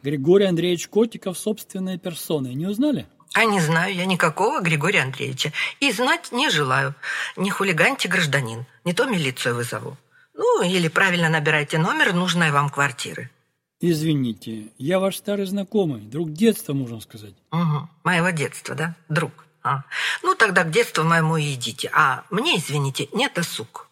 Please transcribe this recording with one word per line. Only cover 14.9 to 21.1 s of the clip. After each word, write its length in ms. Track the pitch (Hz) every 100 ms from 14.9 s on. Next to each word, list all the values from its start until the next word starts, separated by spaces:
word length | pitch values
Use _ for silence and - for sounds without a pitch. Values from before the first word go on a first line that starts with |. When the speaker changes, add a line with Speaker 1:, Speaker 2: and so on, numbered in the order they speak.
| 185
Speaker 1:
ваш 180 | 196 180
старый 300 | - 202 190
знакомый, 560 | 202 190 214 180 120
друг 300 | 107 135 165
детства, 400 | 151 226 208 -
можно 280 | 139 123 113
сказать. 340 | - 113 107 92 _
Speaker 2:
Мгм. 380 | 165 170 147 147 _
Моего 260 | 160 165 175
детства, 440 | 165 135 - -
да? 220 | 135 170 165 _
Друг. 380 | 156 160 - - _
А. 220 | 123 139 - - - -
Ну, 120 | 349
тогда 300 | 370 220 190
к 60 | 165
детству 340 | 170 233 -
моему 320 | 160